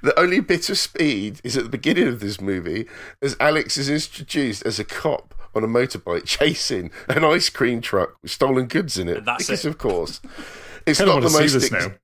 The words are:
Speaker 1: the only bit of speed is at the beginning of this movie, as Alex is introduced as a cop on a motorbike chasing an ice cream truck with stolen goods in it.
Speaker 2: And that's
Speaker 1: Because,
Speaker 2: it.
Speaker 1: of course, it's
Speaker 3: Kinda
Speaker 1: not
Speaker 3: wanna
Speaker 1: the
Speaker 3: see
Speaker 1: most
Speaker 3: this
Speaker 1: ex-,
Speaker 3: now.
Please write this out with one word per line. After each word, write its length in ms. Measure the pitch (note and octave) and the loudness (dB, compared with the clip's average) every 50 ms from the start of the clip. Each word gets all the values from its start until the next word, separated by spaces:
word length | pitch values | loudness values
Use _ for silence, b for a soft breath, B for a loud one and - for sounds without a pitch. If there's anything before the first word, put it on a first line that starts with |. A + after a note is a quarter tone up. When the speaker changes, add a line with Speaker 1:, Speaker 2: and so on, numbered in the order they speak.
| - | 2
Speaker 1:
the 100 | C3 C#3 | 4 4
only 240 | - E3+ F3+ F3+ F#3+ | 4 4 4 4 2
bit 300 | F#3 - F#3+ E3 - - | 2 2 0 0 0 -2
of 80 | G3+ F#3+ | -2 -2
speed 640 | - - - - E3 D3+ C3 G2+ G2 G#2+ G2 - - | -2 -4 -2 0 2 2 2 0 -2 -4 -8 -8 -8
is 140 | - - C3 | -4 -2 -2
at 60 | A2 | -2
the 60 | A2+ | -2
beginning 380 | A2+ A2+ - C#3 - - - C#3+ | -6 -4 0 2 2 4 2 2
of 120 | A#2+ A2+ | 0 -2
this 200 | G2+ G2+ G2+ - | -4 -6 -6 -6
movie, 460 | G2 G2 G2 F#2 E2+ E2+ D#2+ G#2 A2+ B B B B B B B | -4 -2 -2 -2 -2 -4 -4 -6 -6 B B B B B B B
as 140 | - C#3 B2 - | -4 -4 -2 2
Alex 380 | - D3 D3+ D#3 - - - D3 | 2 2 2 2 0 -2 -4 -4
is 120 | C#3 C#3 | -2 -2
introduced 720 | D3 D3+ D#3 - - - D3+ - - D3+ C#3 B2 G#2 G2 - | -2 -2 -2 -6 -10 -14 -12 -4 -2 0 0 0 -2 -2 -4
as 120 | - A2 - | -4 -4 -4
a 60 | G#2+ | -6
cop 480 | - - - - D#3+ D3 - - - - b b b b | -6 -8 -2 -2 0 0 -2 -4 -8 -12 b b b b
on 80 | A2 G#2+ | -2 0
a 40 | A2+ | 2
motorbike 580 | A2+ A#2+ B2+ B2+ - - - - F2 F2 - | 2 2 2 2 -2 -8 -6 -4 -4 -4 -2
chasing 680 | - - - C#3+ D#3 E3 - - - B2+ G2 F2 E2 B B B B | -2 0 2 2 2 2 0 -4 -4 -4 -4 -4 -8 B B B B
an 160 | C3 D#3 D#3+ | 0 2 4
ice 260 | D#3 D3 F3 - - | 4 4 4 2 -2
cream 320 | - - B2+ A#2 B2 A#2 | 0 0 0 0 0 0
truck 340 | A#2+ - - G2 F2+ - - _ | -4 0 0 2 0 0 -2 _
with 100 | - - | -12 -12
stolen 360 | - - C3+ C3+ C3+ B2+ B2+ A#2+ | -2 0 2 2 2 2 0 0
goods 300 | - D#3+ F3 D#3 - - | 0 -2 -2 -2 -4 -4
in 100 | F2+ E2+ | -2 -2
it. 80 | F2 - | -4 -4
Speaker 2:
And 80 | A2 A#2 | -2 -4
that's 200 | A#2+ - - - | -4 -4 -2 -4
Speaker 1:
Because, 180 | - F3+ - | -4 -2 -2
Speaker 2:
it. 40 | D3+ | -4
Speaker 1:
of 80 | D#3 - | -6 -2
course, 420 | - B2 F#2+ F2 E2 - - - - B B B B B B B B B B B B | -2 0 0 0 -2 -4 -6 -12 -14 B B B B B B B B B B B B
it's 140 | - D3+ - | 0 2 4
Speaker 3:
Kinda 140 | G3 G3 F#3+ | 6 6 6
Speaker 1:
not 20 | |
Speaker 3:
wanna 100 | D3+ A#2+ | 6 4
Speaker 1:
the 40 | - | 4
Speaker 3:
see 80 | D#3 D3+ | 6 6
Speaker 1:
most 120 | D3+ D3 C#3 | 6 6 4
Speaker 3:
this 200 | C3 B2 B2+ - | 4 2 2 0
Speaker 1:
ex-, 120 | F#2+ F2 F#2+ | 0 -2 -2
Speaker 3:
now. 60 | G2+ - | -6 -12